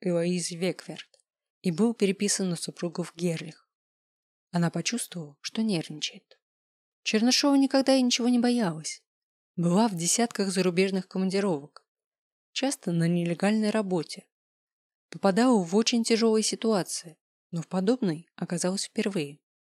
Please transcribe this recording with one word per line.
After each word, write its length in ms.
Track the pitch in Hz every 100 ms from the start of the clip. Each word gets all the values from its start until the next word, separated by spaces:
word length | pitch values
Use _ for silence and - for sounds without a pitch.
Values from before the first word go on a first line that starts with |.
Элоизе 560 | 185 170 175 180 165 170
Векверт 500 | 180 - - 156 - _ _ _ _ _
и 100 | 185
был 220 | 160 233
переписан 560 | 220 196 190 202 - 190
на 80 | 165
супругов 580 | - - 175 165 165 -
Герлих. 540 | 175 160 160 - _ _ _ _ _ _ _ _ _
Она 180 | 175 170
почувствовала, 680 | 170 - 233 - 180 147 143
что 220 | - 220
нервничает. 760 | 220 170 - 151 - 196 _ _ _ _ _ _ _ _ -
Чернышова 480 | 214 240 - 285 277
никогда 400 | 269 269 262 269
и 60 |
ничего 260 | 247 247 240
не 100 | 247
боялась. 640 | 247 240 185 160 - - _ _ _ _ _ -
Была 320 | 170 185 233
в 80 | 170
десятках 540 | 170 - 233 - 196
зарубежных 580 | 185 185 175 190 190 -
командировок, 800 | 190 190 196 202 147 147 - _ _ _ _ _ _ _
часто 400 | - 269 - 185
на 160 | 170 165
нелегальной 640 | 175 170 170 202 220 208
работе. 580 | 220 190 180 - - - _ _ _ _ _ _ _ -
Попадала 540 | - 196 190 262 220
в 100 | 170
очень 300 | 202 226 240
тяжелые 400 | 226 220 226 220
ситуации, 720 | 214 - 226 196 - - 170 - _ _ -
но 100 | 170
в 80 | -
подобной 580 | 185 190 254 190 160 - -
оказалась 480 | 180 170 180 196
впервые. 560 | - - 202 196 143 147 _ _